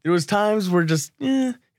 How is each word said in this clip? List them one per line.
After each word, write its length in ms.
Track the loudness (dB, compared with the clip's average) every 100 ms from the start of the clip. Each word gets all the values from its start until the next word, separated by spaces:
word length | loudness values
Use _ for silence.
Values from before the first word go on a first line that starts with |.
there 100 | -2
was 140 | 0 0
times 420 | 0 2 0 0
where 140 | 2
just, 280 | 2 0 -4 -6
eh, 320 | -2 0 -2 -6 _